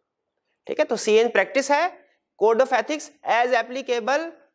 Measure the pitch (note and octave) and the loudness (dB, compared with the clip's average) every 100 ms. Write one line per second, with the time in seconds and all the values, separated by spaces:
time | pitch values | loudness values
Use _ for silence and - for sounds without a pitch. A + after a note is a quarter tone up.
0 | _ _ _ _ _ _ - - D4+ A3 | _ _ _ _ _ _ -10 -4 -2 -2
1 | - A3 A#3 G3+ F#3+ C4 C4+ C#4+ F4+ - | 2 4 4 0 0 -2 0 0 0 -6
2 | _ _ _ _ G#3 A3+ C4 B3 A3 D4+ | _ _ _ _ 2 2 2 0 -2 -6
3 | - _ - A3 B3 B3 A#3 B3+ B3+ A#3+ | -8 _ -2 0 2 0 -2 -8 -4 -4
4 | G#3+ C#4+ E4 - _ | -2 -2 -4 -12 _